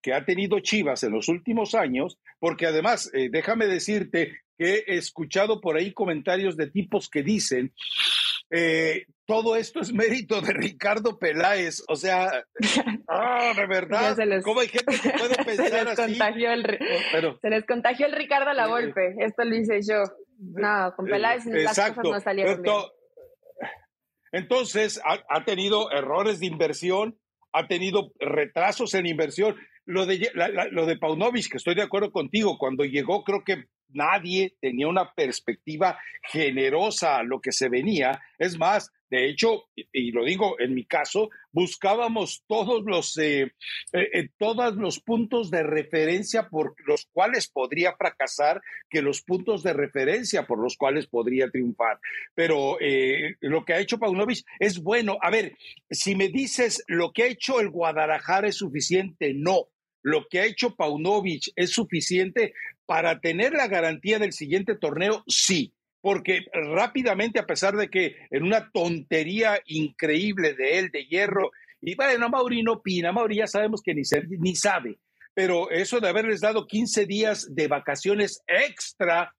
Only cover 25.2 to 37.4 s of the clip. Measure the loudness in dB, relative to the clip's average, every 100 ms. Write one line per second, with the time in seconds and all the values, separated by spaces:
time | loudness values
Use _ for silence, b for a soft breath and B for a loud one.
25.2 | 0 -2 0 -2 2 2 2 -2 0 0
26.2 | 0 0 -4 0 -2 0 0 0 0 -6
27.2 | _ _ _ -2 0 -2 2 0 -2 _
28.2 | -2 0 0 0 0 0 -2 0 0 0
29.2 | -2 2 0 0 B B -4 0 0 0
30.2 | 0 0 0 0 -2 0 0 0 0 2
31.2 | 0 0 -4 -4 -2 0 0 -2 -2 -2
32.2 | 0 2 2 0 -2 0 -2 -2 0 -2
33.2 | 0 -4 -2 -6 -6 _ _ -2 0 0
34.2 | 0 -2 -2 _ -4 -2 0 0 -2 -2
35.2 | -2 -2 -6 -6 -8 -2 -2 -2 B B
36.2 | -8 -2 0 2 2 2 0 0 0 0
37.2 | 0 -4